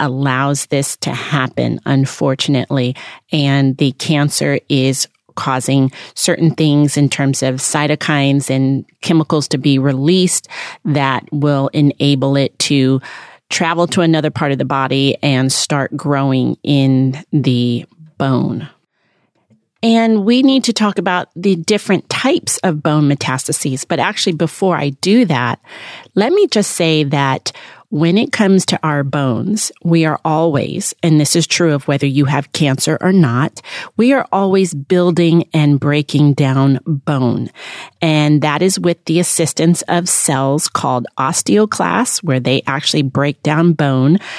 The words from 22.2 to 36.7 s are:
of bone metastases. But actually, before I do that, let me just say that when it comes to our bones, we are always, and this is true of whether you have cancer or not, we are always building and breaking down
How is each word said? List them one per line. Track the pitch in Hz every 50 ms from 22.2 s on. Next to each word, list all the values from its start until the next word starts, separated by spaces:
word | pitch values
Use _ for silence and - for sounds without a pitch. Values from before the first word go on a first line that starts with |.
| - 262 320 - - - - -
of | - 185 156 151 -
bone | 156 151 151 147 143
metastases. | 143 - - - 127 131 - - 135 - - 147 131 131 -
But | - 175 139
actually, | 135 185 311 - - 196 170
before | 147 170 160 - - 196 190 170
I | 143 143 143
do | 135 - - 185 208 247 247
that, | 165 143 123 123 120 - - _ - - - - - - - - - -
let | 190 202 262
me | 349 415 403
just | 302 - 214 196 - -
say | - 175 160 160 156 151
that | 139 147 143 139 135 135 - - - - - - - - - - -
when | - 147 160 170 180
it | 208 240 -
comes | - - 214 190 196 190 -
to | - 185 -
our | - 156 147 143 139
bones, | 135 131 147 139 131 117 104 117 190 208 214 - - - _ -
we | 170 170 165 160
are | 156 151 - -
always, | 160 156 156 165 170 143 135 - - 73 185 202 - - - -
and | 170 156 151
this | 147 - -
is | 170 160
true | - - - 175 160 147
of | 139 -
whether | - 143 139 -
you | 139 131 143 143
have | 135 147 143 139 -
cancer | - - 156 139 131 135 - 156 156 -
or | - 180 190
not, | 190 160 120 117 123 151 - - - - - - - - - -
we | - 226 254 277
are | 262 - -
always | - 196 196 190 190 196 190 175 -
building | 143 139 - 185 180 180 180 170 170 170 165 165 170 - - -
and | 160 151 147 147 135
breaking | - 147 147 151 143 - - 143 147 147 139
down | 131 147 131 131 135 135 139